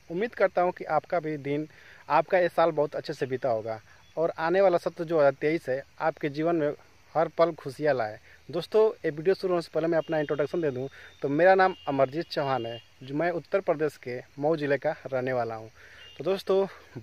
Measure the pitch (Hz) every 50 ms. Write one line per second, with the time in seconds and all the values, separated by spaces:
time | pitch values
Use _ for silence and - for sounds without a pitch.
0 | _ - 170 175 214 240 - - 208 185 - 190 180 180 175 - 180 - 156 151
1 | - - - 175 156 156 156 147 135 139 143 147 156 151 - - - - - -
2 | - - 143 160 156 - 202 185 180 170 - - 165 170 160 151 147 151 - 139
3 | 143 - 156 - 147 127 131 123 - 135 117 110 107 113 110 107 - - - -
4 | - - - - 160 170 - - 160 165 180 190 196 190 175 170 - 185 170 -
5 | 170 156 170 160 143 139 135 - - 151 160 165 - - 127 135 - - - -
6 | 147 160 156 - - 151 139 147 156 170 175 165 147 147 - - - - - _
7 | _ _ - 151 165 165 - - 165 170 165 - - 147 131 - 151 151 139 123
8 | 113 107 107 117 - - - - - - 135 170 165 - - 214 220 220 - -
9 | - 165 147 151 156 185 196 - - 185 180 175 160 - - 160 160 165 170 160
10 | 151 - 160 156 151 143 156 139 151 139 - 180 165 147 127 127 131 139 - -
11 | - - - - - 139 143 151 170 185 190 190 185 185 175 - - - 139 135
12 | 135 131 131 160 170 - - 165 147 139 135 127 117 117 117 117 - _ _ -
13 | 135 127 139 147 160 175 175 170 143 - - 196 190 - 170 147 156 147 - -
14 | - 123 123 127 135 - - 139 143 151 165 156 147 139 143 131 135 151 160 -
15 | - 127 135 127 127 120 120 123 117 113 113 110 110 110 - - - - - -
16 | - - - - 135 165 190 196 - - 190 190 196 185 - - - - - 123